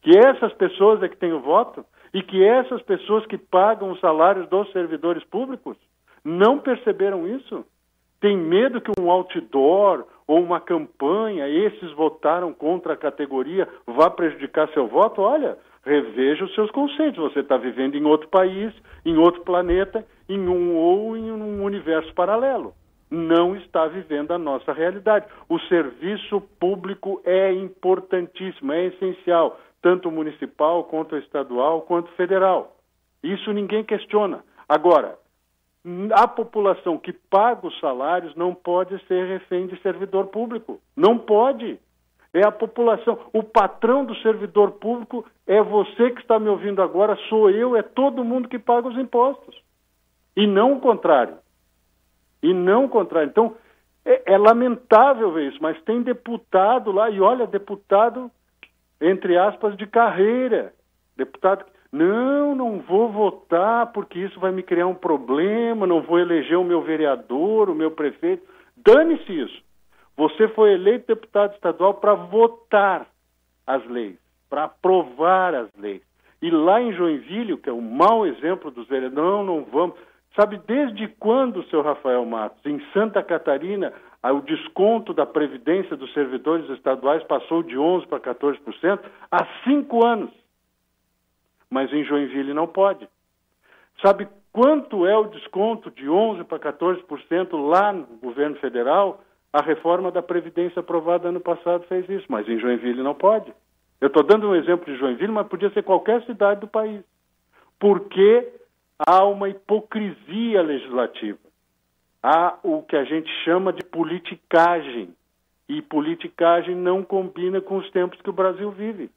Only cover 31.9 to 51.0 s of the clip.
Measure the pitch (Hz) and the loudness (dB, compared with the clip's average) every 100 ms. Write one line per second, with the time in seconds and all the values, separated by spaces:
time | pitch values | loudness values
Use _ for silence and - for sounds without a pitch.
31.9 | 175 170 - 180 190 190 170 - _ _ | -4 -4 -6 -2 2 2 2 -2 _ _
32.9 | _ _ _ 156 190 - 208 196 214 214 | _ _ _ -8 -6 -4 -6 -2 -4 -4
33.9 | 208 - 208 202 131 _ _ - 151 165 | -6 -2 -2 0 -4 _ _ -2 2 6
34.9 | 160 98 - _ _ _ _ _ _ 175 | 4 2 -10 _ _ _ _ _ _ -14
35.9 | 180 202 214 240 240 226 214 196 180 - | -8 0 4 4 0 -6 -2 0 0 -4
36.9 | 156 - 180 _ 196 226 233 170 - 156 | -6 -8 -16 _ 2 2 0 -8 -6 -6
37.9 | 127 139 180 170 156 180 180 - 175 180 | -4 -2 -4 -4 -6 -6 -4 -4 -2 -2
38.9 | 190 _ 185 185 190 - 180 185 180 196 | -8 _ -4 -2 -8 -6 -6 -6 -6 -6
39.9 | 175 190 196 190 208 233 226 - 113 _ | -6 -4 -4 -4 -6 -6 -8 -12 -18 _
40.9 | - 180 233 226 208 247 254 226 123 _ | 2 4 4 2 2 4 0 -8 -12 _
41.9 | _ _ _ _ - 208 208 220 - 233 | _ _ _ _ 2 2 2 -8 0 0
42.9 | 208 - 214 - 220 214 233 190 - 226 | 2 -2 -4 -4 -4 2 2 2 0 0
43.9 | 269 254 220 220 214 208 208 202 202 214 | 2 0 -4 -2 -2 0 2 0 0 -6
44.9 | 240 220 240 - _ - 196 202 208 190 | -6 -8 -12 -14 _ 0 0 2 0 -2
45.9 | - 240 240 - 226 214 190 196 196 180 | 0 0 0 -2 0 0 -2 -2 -2 -2
46.9 | 170 208 196 - 220 214 202 247 233 208 | 2 0 0 -2 4 4 4 2 0 -2
47.9 | - 277 247 233 254 240 247 214 240 240 | -2 -2 0 -4 -4 -6 -8 0 0 0
48.9 | 240 254 240 254 262 - - _ _ _ | -6 -4 0 0 -2 -14 -20 _ _ _
49.9 | _ _ _ _ - 208 196 240 277 262 | _ _ _ _ 0 2 4 2 2 0
50.9 | 214 | 0